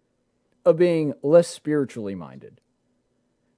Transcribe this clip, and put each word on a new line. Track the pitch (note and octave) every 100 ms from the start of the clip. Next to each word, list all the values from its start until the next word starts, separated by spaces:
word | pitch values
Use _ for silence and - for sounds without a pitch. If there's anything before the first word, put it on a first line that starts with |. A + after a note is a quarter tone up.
| _ _ _ _ _ _
of | F3 E3
being | F3+ E3 D3+ -
less | C#3+ E3+ E3
spiritually | - - D3+ C3+ B2 G#2
minded. | F#2+ C#2+ C2 B1 - _ _ _ _ _ _ _ _ _